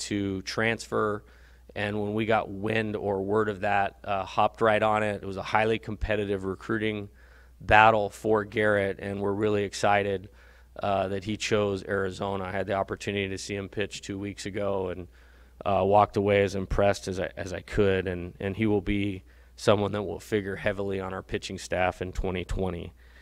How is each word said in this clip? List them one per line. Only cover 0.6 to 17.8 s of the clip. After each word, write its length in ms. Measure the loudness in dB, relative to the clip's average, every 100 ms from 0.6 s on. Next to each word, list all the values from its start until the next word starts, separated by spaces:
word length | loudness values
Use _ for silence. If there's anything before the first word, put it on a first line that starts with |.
| 0 -2 -2 0 0 -2 -8 -20 -20 -20 -14 -6
and 240 | -4 -2
when 120 | -2
we 120 | 0 2
got 240 | 2 0
wind 460 | -4 -2 -2 -2 -2
or 260 | -2 -2
word 260 | 0 2 0
of 120 | 0
that, 340 | 0 2 0 -4
uh, 220 | -4 -4
hopped 360 | 0 2 2 4
right 220 | 2 4
on 220 | 4 2
it. 180 | 0 -2
It 40 | -6
was 100 | -8
a 60 |
highly 360 | -2 2 2 0
competitive 640 | -4 -6 -2 -2 -2 -2
recruiting 640 | -4 -6 -4 -2 -2 -4 -8 -16 -20 -20 -20 -8
battle 500 | 6 8 10 8 2
for 320 | -2 2 2
Garrett, 560 | 2 0 2 2 0 -2
and 220 | -6 -4
we're 120 | -2
really 300 | 0 2 0
excited, 680 | -2 0 4 4 2 -2 -6 -20 -20 -20 -20 -6
uh, 240 | 0 0 0
that 160 | -2
he 140 | -4 -4
chose 480 | 0 2 2 -2 -2
Arizona. 560 | -2 -2 -4 -4 -4
I 80 | -4
had 160 | -4 -2
the 80 |
opportunity 540 | -2 -2 -6 -4 -4 -4
to 100 | -6
see 160 | -6
him 140 | -8 -6
pitch 340 | -6 -6 -8
two 160 | -10 -8
weeks 260 | -8 -8
ago 440 | -8 -4 -2 -2 -4
and, 180 | -6 -12 -18 -20 -20 -20 -6
uh, 200 | 0 2
walked 320 | 6 6 6 4
away 260 | 4 4
as 140 | 4 0
impressed 500 | -2 2 4 2 -4
as 140 | -4
I, 100 | -6 -6
as 160 | -8
I 80 | -10
could, 480 | -2 2